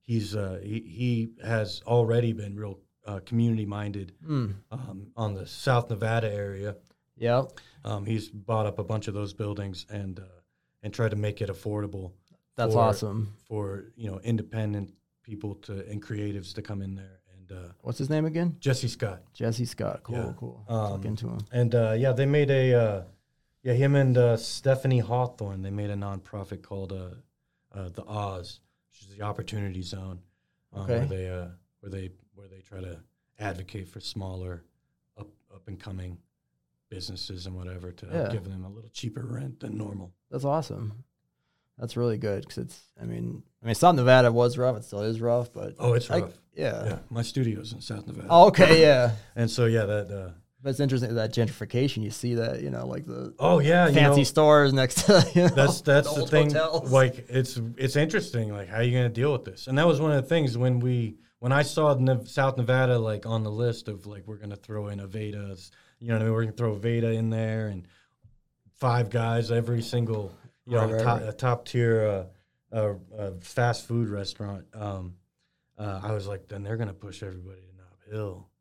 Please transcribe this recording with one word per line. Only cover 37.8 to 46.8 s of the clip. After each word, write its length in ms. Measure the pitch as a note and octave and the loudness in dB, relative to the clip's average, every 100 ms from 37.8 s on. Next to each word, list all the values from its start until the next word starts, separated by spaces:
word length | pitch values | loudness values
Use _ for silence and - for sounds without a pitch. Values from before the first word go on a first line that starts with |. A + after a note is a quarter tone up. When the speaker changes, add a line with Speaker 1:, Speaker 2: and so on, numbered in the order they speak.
| F2+ | -14
Speaker 1:
to 160 | F2 - | -16 -8
help 220 | E3 G#2+ | -4 -4
Speaker 2:
Yeah. 40 | |
Speaker 1:
give 120 | G#2+ | -4
them 200 | F#2 F#2+ | -8 -10
a 40 | F#2 | -12
little 220 | G#2 A2 | -14 -16
cheaper 360 | - A#2 - A#2+ | -10 -8 -8 -10
rent 320 | A#2+ C3+ B2 | -8 -10 -10
than 180 | A#2 G#2+ | -10 -8
normal. 360 | G#2 G2 F2+ _ _ | -8 -10 -12 _ _
Speaker 2:
That's 140 | C3+ | -6
awesome. 600 | C#3 D3+ D3+ G2+ A2 G#2+ - _ _ _ _ _ _ - | -2 -2 -4 -8 -10 -12 -20 _ _ _ _ _ _ -12
That's 180 | A#2+ A#2+ | -10 -2
really 200 | A#2+ G#2+ | -2 -2
good 320 | G#2+ G2+ C#3 | -2 -4 -6
'cause 100 | - | -12
it's, 240 | - - _ _ | -12 -14 _ _
I 40 | |
mean, 380 | - - - - - _ | -10 -8 -8 -10 -16 _
I 40 | A2+ | -6
mean, 80 | |
South 220 | A2+ F3 D#3+ | 6 6 6
Nevada 340 | B2 B2+ B2 | 8 8 8
was 240 | A#2 A#2+ B2 | 6 2 4
rough. 200 | B2+ A2 | 0 0
It 80 | |
still 180 | A2+ G2+ | -6 -6
is 180 | G#2+ A2+ | -4 -2
rough, 320 | A#2 A#2+ A#2 | 0 0 -2
but 220 | G#2+ G2+ - | -8 -12 -2
Speaker 1:
Oh, 140 | A#2+ | 2
it's 160 | A#2 - | 2 2
Speaker 2:
I, 100 | E3 | -2
Speaker 1:
rough. 180 | F2 - _ | -2 -10 _
Speaker 2:
yeah. 300 | - C#3+ - | -4 -4 -2